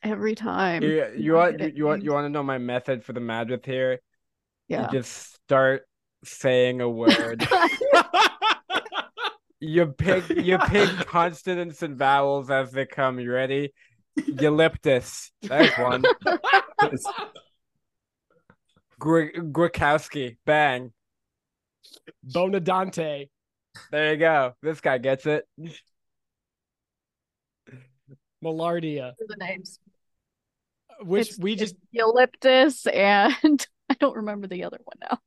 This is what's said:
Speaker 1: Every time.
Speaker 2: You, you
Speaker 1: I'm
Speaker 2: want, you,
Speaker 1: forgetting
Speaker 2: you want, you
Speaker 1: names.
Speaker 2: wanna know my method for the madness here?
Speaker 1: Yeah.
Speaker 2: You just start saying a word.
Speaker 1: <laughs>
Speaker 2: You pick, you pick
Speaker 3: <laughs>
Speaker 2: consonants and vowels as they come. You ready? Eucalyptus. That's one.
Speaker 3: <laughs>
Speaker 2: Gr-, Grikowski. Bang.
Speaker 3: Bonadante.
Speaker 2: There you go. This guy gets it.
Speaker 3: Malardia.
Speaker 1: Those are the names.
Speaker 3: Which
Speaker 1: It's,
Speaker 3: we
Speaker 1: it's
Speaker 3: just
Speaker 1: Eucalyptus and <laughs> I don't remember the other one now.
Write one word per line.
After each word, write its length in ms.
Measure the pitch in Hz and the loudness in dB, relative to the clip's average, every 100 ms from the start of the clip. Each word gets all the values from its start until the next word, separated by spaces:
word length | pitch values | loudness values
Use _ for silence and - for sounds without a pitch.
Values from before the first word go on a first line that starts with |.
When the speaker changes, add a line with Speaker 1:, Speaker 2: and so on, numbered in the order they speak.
Speaker 1:
Every 320 | 214 214 214 | -6 -4 -4
time. 480 | 220 220 - 190 165 | -4 -6 -2 -2 0
Speaker 2:
You, 240 | 151 156 123 117 | 0 0 -2 -4
you 160 | 151 165 | 2 4
Speaker 1:
I'm 20 | |
Speaker 2:
want, 140 | 175 | 4
you, 0 | 156 | 2
Speaker 1:
forgetting 180 | 156 139 | -6 -2
Speaker 2:
you 80 | 151 | -2
want, 160 | 151 | 0
you 60 | 151 | 0
Speaker 1:
names. 40 | |
Speaker 2:
wanna 140 | 143 147 | -2 -2
know 120 | 147 | -4
my 160 | 139 131 | -4 -4
method 440 | 123 123 123 127 | -4 -6 -4 -6
for 80 | - | -6
the 60 | 120 | -10
madness 400 | 117 113 117 123 | -6 -6 -4 -6
here? 360 | - 131 131 127 _ _ _ _ _ _ _ | -6 -4 -2 -4 _ _ _ _ _ _ _
Speaker 1:
Yeah. 180 | - 156 | -6 -4
Speaker 2:
You 80 | 139 | -4
just 360 | 120 - - | -6 -14 -20
start 520 | _ _ 135 135 135 _ _ _ _ | _ _ 2 4 0 _ _ _ _
saying 560 | - - 139 127 123 127 | -20 -4 0 2 2 0
a 60 | 120 | -4
word. 580 | 113 117 - 117 226 - | 0 2 2 0 -4 0
Speaker 1:
<laughs> 40 | 370 339 - 539 359 330 359 427 - 440 - _ 359 440 370 - - 453 - _ _ | 2 2 0 4 4 4 2 2 2 -2 -2 _ -6 -6 -10 -10 -8 -8 -8 _ _
Speaker 2:
You 260 | 156 160 165 | -2 2 2
pick, 420 | - 170 190 170 | 0 0 0 0
you 280 | 339 175 185 | -2 2 2
pick 320 | 226 202 196 | 4 4 2
Speaker 3:
<laughs> 180 | 180 160 | 0 -2
Speaker 2:
consonants 760 | 175 170 165 - 175 175 151 | 0 0 -2 -6 -4 -6 -8
and 140 | 165 135 | -10 0
vowels 500 | 135 139 139 139 131 | 4 4 4 0 0
as 220 | 135 131 | 0 0
they 160 | 131 131 | -4 -6
come. 320 | - 131 127 | 0 -2 0
You 140 | 120 | -4
ready? 420 | 123 131 139 143 _ _ _ _ | -2 -2 -2 -4 _ _ _ _
Eucalyptus. 1200 | - - 135 151 151 160 - 151 127 - - - _ | -8 -6 0 2 4 2 2 0 0 0 -16 -18 _
That's 340 | 208 135 320 - | -4 2 2 2
one. 280 | 120 127 247 - | 0 2 2 2
Speaker 3:
<laughs> 680 | - 349 - 554 - - 415 - - - 415 - _ _ _ _ _ _ _ _ _ _ _ _ _ _ _ _ | 0 -2 2 2 2 0 0 0 -8 -10 -12 -16 _ _ _ _ _ _ _ _ _ _ _ _ _ _ _ _
Speaker 2:
Gr-, 360 | 151 165 156 165 | 2 2 2 -6
Grikowski. 1000 | 170 147 170 170 151 151 - 147 127 120 - | -6 0 0 2 2 2 0 -8 -8 -8 0
Bang. 460 | 151 147 127 127 _ _ _ _ _ _ _ _ _ _ - - - | 4 4 0 -8 _ _ _ _ _ _ _ _ _ _ -20 -20 -20
Speaker 3:
Bonadante. 1080 | 131 127 185 196 170 185 190 180 160 143 139 _ _ _ _ - - | -6 -2 0 0 0 0 -2 -4 -6 -6 -12 _ _ _ _ -20 -8
Speaker 2:
There 220 | 147 156 | -2 0
you 60 | 156 | 4
go. 360 | 165 156 131 - | 4 4 0 -4
This 180 | 151 156 | -8 -2
guy 180 | 160 131 | 0 0
gets 280 | 127 135 156 | 0 -2 0
it. 180 | 151 - _ 165 - _ _ _ _ _ _ _ _ _ _ _ _ _ _ _ _ _ _ _ 127 _ _ _ 135 _ _ | -2 -4 _ -18 -18 _ _ _ _ _ _ _ _ _ _ _ _ _ _ _ _ _ _ _ -20 _ _ _ -20 _ _
Speaker 3:
Malardia. 680 | 160 160 165 170 160 147 127 123 | -8 -4 -2 -2 -4 -6 -10 -12
Speaker 1:
Those 120 | 220 | -14
are 60 | 208 | -12
the 60 | |
names. 340 | 180 185 185 - _ _ _ _ _ _ _ _ _ _ _ - | -10 -12 -14 -20 _ _ _ _ _ _ _ _ _ _ _ -18
Speaker 3:
Which 280 | 202 190 226 | -2 -2 -2
Speaker 1:
It's, 80 | - | -4
Speaker 3:
we 140 | 185 | -6
Speaker 1:
it's 100 | 214 | -4
Speaker 3:
just 120 | 214 - _ | -6 -8 _
Speaker 1:
Eucalyptus 960 | 233 226 233 254 _ 262 262 285 262 - | 0 2 4 4 _ 4 6 6 2 -4
and 800 | - 196 202 214 269 311 285 - _ | 2 4 6 4 4 2 2 0 _
<laughs> 120 | _ | _
I 40 | |
don't 220 | 277 277 - | 0 0 -2
remember 300 | 214 208 196 | -8 -8 -10
the 180 | 185 | -8
other 140 | 170 - | -10 -12
one 120 | - - - | -20 -18 -10
now. 80 | 247 | -10